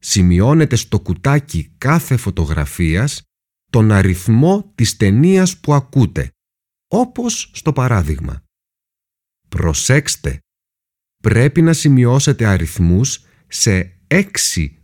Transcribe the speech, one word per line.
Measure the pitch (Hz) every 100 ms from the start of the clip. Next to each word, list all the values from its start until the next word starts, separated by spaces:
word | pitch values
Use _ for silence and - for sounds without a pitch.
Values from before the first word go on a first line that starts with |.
Σημειώνετε | - - 90 87 110 156 156 120
στο | - 104
κουτάκι | - 87 143 143 139 87 73 _
κάθε | 131 165 - 123
φωτογραφίας | - 87 76 78 73 - 85 80 139 - _ _ _ _ _
τον | 123 110
αριθμό | 101 95 87 - 113 156 202 202 -
της | 110 -
ταινίας | 104 104 165 190 185 -
που | -
ακούτε, | 147 135 - 113 82 65 _ _ _ _ _ _
όπως | 196 247 - 240 - -
στο | - -
παράδειγμα. | 139 123 113 76 76 - 65 _ _ _ _ _ _ _ _ _ _ _
Προσέξτε, | - 82 73 - 135 147 - - 67 _ _ _ _ _ _ _ _
πρέπει | 110 - 135 -
να | 165
σημειώσετε | 160 151 135 120 131 139 139 110
αριθμούς | 92 82 - 85 90 135 - _ _ _
σε | - - 95 90 _ _
έξι | 165 202 - - - 73 _